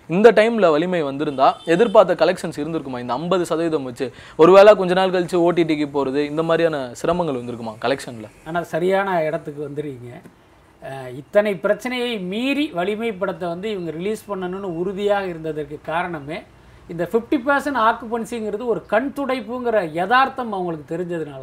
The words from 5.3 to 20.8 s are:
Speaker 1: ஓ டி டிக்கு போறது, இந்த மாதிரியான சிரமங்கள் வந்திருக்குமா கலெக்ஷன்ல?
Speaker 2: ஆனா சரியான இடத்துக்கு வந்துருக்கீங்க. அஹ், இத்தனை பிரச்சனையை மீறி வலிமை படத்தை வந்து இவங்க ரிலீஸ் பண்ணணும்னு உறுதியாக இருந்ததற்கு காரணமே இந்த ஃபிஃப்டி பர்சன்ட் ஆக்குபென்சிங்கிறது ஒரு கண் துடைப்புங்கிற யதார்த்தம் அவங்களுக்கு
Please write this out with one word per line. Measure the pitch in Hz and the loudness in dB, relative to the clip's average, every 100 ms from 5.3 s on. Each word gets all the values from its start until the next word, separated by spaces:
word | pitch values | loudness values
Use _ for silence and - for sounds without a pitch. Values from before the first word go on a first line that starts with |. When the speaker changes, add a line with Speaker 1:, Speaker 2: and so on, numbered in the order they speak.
| 180 | 2
Speaker 1:
ஓ | 170 | 2
டி | 175 | 2
டிக்கு | 160 147 147 | 2 0 -2
போறது, | 139 135 139 147 | -2 0 0 -2
இந்த | 151 | -2
மாதிரியான | 165 165 165 147 123 | 0 2 2 0 -6
சிரமங்கள் | 117 156 180 165 123 | -4 -2 0 -2 -4
வந்திருக்குமா | 120 117 113 110 | -6 -10 -10 -6
கலெக்ஷன்ல? | 120 135 143 117 110 - 156 | -2 -2 -6 -14 -16 -16 -8
Speaker 2:
ஆனா | 170 | -6
சரியான | 160 160 180 190 196 175 | -4 -2 0 0 0 0
இடத்துக்கு | 156 160 151 143 | 0 -4 -8 -10
வந்துருக்கீங்க. | 143 147 147 123 120 120 - _ _ _ _ _ | -10 -8 -10 -10 -16 -18 -20 _ _ _ _ _
அஹ், | 139 135 127 131 | -14 -14 -12 -14
இத்தனை | - 202 208 185 | 0 2 2 -2
பிரச்சனையை | 202 208 247 247 240 220 180 | 0 -2 -2 -4 -4 -4 -6
மீறி | 214 262 277 302 | -4 -2 -2 -2
வலிமை | 175 190 214 233 | -2 -4 -2 -4
படத்தை | 185 190 165 175 | -4 -6 -4 -6
வந்து | 170 214 | -6 -6
இவங்க | 196 170 | -6 -6
ரிலீஸ் | 156 196 214 - | -6 -6 -6 -8
பண்ணணும்னு | 190 180 190 196 165 | -8 -6 -8 -8 -6
உறுதியாக | 185 190 202 202 190 | -6 -2 -2 -2 -2
இருந்ததற்கு | 165 160 151 143 147 | -8 -8 -8 -10 -10
காரணமே | - 165 180 160 139 196 - - - - - | -6 -4 -4 -8 -10 -12 -14 -20 -20 -20 -12
இந்த | 175 170 | -6 -2
ஃபிஃப்டி | 233 226 294 | -2 0 -2
பர்சன்ட் | 254 277 285 269 | 2 0 0 2
ஆக்குபென்சிங்கிறது | 330 - 233 233 220 240 214 208 247 | 2 2 -4 -6 -6 -6 -6 -4 -2
ஒரு | 185 - | -4 0
கண் | 208 277 | 0 0
துடைப்புங்கிற | 285 262 262 208 254 240 214 165 | -4 -4 -4 -4 -6 0 0 0
யதார்த்தம் | 165 185 254 262 262 233 | -2 2 4 2 -2 -6
அவங்களுக்கு | 196 180 160 | -4 -4 -6